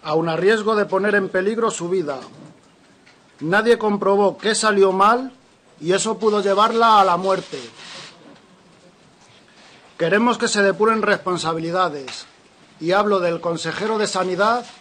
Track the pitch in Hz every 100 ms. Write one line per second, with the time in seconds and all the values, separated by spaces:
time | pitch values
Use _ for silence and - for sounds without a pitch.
0 | 156 156 165 160 185 220 208 214 202 190
1 | 208 208 190 185 196 226 226 - 175 190
2 | 147 131 120 - - - _ _ _ _
3 | _ _ _ - 151 202 220 226 214 202
4 | 190 202 196 - 208 214 220 202 196 190
5 | 202 247 262 - _ _ _ - 156 185
6 | 220 226 220 208 196 196 220 226 226 214
7 | 190 175 190 190 - 143 120 - - -
8 | - - - - _ _ _ _ - _
9 | _ _ _ - _ - - - - -
10 | 165 202 240 226 233 208 196 185 214 220
11 | 202 190 185 175 156 165 165 185 180 143
12 | 131 - - _ _ _ - - 160 190
13 | 208 196 175 170 170 165 160 160 214 220
14 | 208 190 185 180 214 240 240 -